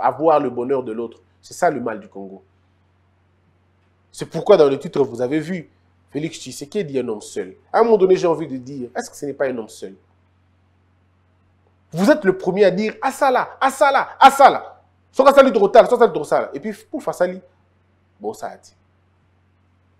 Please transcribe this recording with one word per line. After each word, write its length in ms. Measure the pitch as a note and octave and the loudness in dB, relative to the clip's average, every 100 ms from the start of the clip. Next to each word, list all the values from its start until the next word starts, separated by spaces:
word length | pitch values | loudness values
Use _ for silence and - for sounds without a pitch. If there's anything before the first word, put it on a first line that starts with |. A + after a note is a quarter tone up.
à 100 | A2 | -4
voir 280 | B2+ D#3+ D3+ | 0 2 2
le 100 | C3+ | 0
bonheur 320 | B2 B2 C#3 | -6 -4 -4
de 100 | A#2+ | -4
l'autre. 300 | A2 A#2 - _ _ | -10 -12 -14 _ _
C'est 140 | - | -20
ça 160 | - F3 | -4 -4
le 100 | C#3 | -4
mal 200 | A#2+ G#2+ | -8 -10
du 80 | - | -14
Congo. 360 | G2 G2 F#2+ _ _ _ _ _ _ _ _ _ _ _ _ _ _ _ _ _ | -18 -18 -20 _ _ _ _ _ _ _ _ _ _ _ _ _ _ _ _ _
C'est 160 | - D3 | -16 -12
pourquoi 280 | D#3+ E3+ F#3+ | -8 2 6
dans 140 | D3 | 6
le 100 | C3+ | 2
titre, 240 | C#3+ D3 | -4 -4
vous 180 | B2 A#2 | -4 -4
avez 200 | B2 D#3 | -6 -4
vu, 280 | D#3 F#3 - _ _ _ _ | -6 -10 -12 _ _ _ _
Félix 280 | C#3+ D#3 - | -10 -10 -12
Tshisekedi 580 | C3 - C#3+ G#3 E3 C3 | -16 -16 -10 -10 -6 -6
est 40 | |
un 60 | A#2+ | -6
homme 120 | G#2 | -10
seul. 340 | - - F#2+ - _ | -10 -12 -12 -14 _
À 60 | - | -2
un 40 | |
moment 140 | A#3 G#3+ | 2 2
donné, 180 | F3+ F#3 | 4 2
j'ai 120 | F3 | 0
envie 200 | D#3 D#3 | -2 -6
de 80 | C3 | -10
dire, 340 | B2 C#3+ A#2+ - | -12 -14 -12 -12
est-ce 140 | - | -12
que 80 | - | -12
ce 80 | C#3+ | -12
n'est 80 | |
pas 140 | C3+ C#3 | -6 -6
un 100 | B2 | -6
homme 100 | G#2+ | -12
seul ? 280 | - G2 F#2+ _ _ _ _ _ _ _ _ _ _ _ _ _ _ _ _ _ _ _ | -16 -18 -20 _ _ _ _ _ _ _ _ _ _ _ _ _ _ _ _ _ _ _
Vous 180 | D#3+ G#3+ | -2 2
êtes 140 | D4+ | 2
le 140 | G3 F#3 | 2 -2
premier 260 | F#3 F#3 | -4 2
à 80 | G3 | 2
dire, 240 | F3 G#3+ - | 2 -6 -6
ah 100 | C4 | -8
ça 180 | - C#4 | -2 0
là, 280 | B3 E3 - | 0 -4 -4
ah 100 | C4+ | -4
ça 220 | - C#4+ | 2 2
là, 180 | C4+ - - | 2 -2 4
ah 120 | C4 | 4
ça 180 | C4 B3+ | 8 6
là. 320 | C3+ - - _ _ _ | 6 -4 -20 _ _ _
Soka 220 | - C4+ | 4 6
sali 180 | C#4 C4 | 8 6
trop 160 | G#3+ G3 | 4 4
tard, 220 | A3+ F#3+ | 6 6
soka 160 | - A3+ | 4 2
sali 80 | |
trop 120 | D#3 D3 | 0 -2
tard. 240 | D3 A2 | -2 -2
Et 80 | C#3 | -8
puis, 100 | G#3+ G3+ _ | -12 -14 _
pouf, 140 | D4+ - | -10 -8
ça 60 | |
sali. 300 | D3+ F3+ F#3+ - _ _ _ _ _ _ _ | -4 -4 -4 -16 _ _ _ _ _ _ _
Bon, 160 | G#2 | -12
ça 140 | - A2+ | -12 -14
a 80 | - | -16
dit. 180 | _ _ _ _ _ _ _ _ _ _ _ _ _ | _ _ _ _ _ _ _ _ _ _ _ _ _